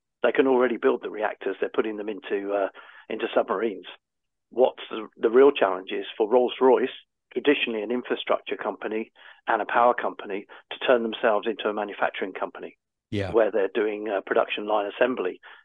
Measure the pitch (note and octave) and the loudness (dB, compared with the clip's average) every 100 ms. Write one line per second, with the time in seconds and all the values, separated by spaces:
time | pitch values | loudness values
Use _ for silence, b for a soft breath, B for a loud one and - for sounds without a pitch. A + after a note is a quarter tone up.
0 | _ _ A#2+ A2+ C3+ B2+ B2+ A2+ C3 B2 | _ _ 0 2 4 4 2 2 0 0
1 | G#2 F2+ G#2 - - F#2+ G2 - A#2 G#2+ | -4 -4 -4 -4 -6 -4 -4 -2 -4 -4
2 | G#2 G2 - G2+ G2+ G2+ F#2+ B B B | -8 -10 -6 -6 -2 -2 -2 B B B
3 | B A2 A2+ - A2+ G2 A2+ F#2 - - | B -6 -2 -2 0 -2 -2 -6 -14 -20
4 | _ _ _ _ _ A2 B2+ - - A2 | _ _ _ _ _ 2 2 2 -10 -10
5 | G#2+ - A#2 A#2 C#3 C#3+ G2 F#2 F#2+ G2+ | -10 -2 2 8 6 6 0 0 -6 -8
6 | F#2+ - G#2+ B2 B2 - C3 A2+ B2+ - | -8 -4 2 4 2 2 4 4 2 -6
7 | _ _ _ - A#2+ C#3+ - A2+ G#2 B2 | _ _ _ -2 2 2 0 -4 -4 -4
8 | - A#2 - G#2+ - G#2 G#2+ G2+ A2+ A2 | -4 -6 -2 -4 -2 -6 -6 -6 -6 -6
9 | A2+ B B B - A2+ G2+ B2 A#2+ A#2+ | -8 B B B -2 -2 2 4 4 4
10 | G#2+ F2+ - G2 - B B - - B2 | -2 -6 -8 -8 -10 B B -6 2 2
11 | A2+ G#2+ A#2+ G#2 G#2+ G#2 A2 G#2+ G#2 F#2+ | 2 -2 0 0 -2 -4 -4 -4 -6 -4
12 | A#2 - G2+ - F#2+ - F2 - _ _ | -4 -4 -8 -6 -10 -10 -16 -16 _ _
13 | _ G#2 F#2+ A2+ G#2+ G#2 F#2+ A#2+ G#2+ G#2 | _ -6 0 2 4 2 0 0 -2 -2
14 | G#2+ G2 - A2+ A2+ - G#2+ G#2+ G2+ - | -4 -4 0 0 0 -4 -2 0 -2 0
15 | B2+ B2 F2+ - B B | 0 0 -4 -6 B B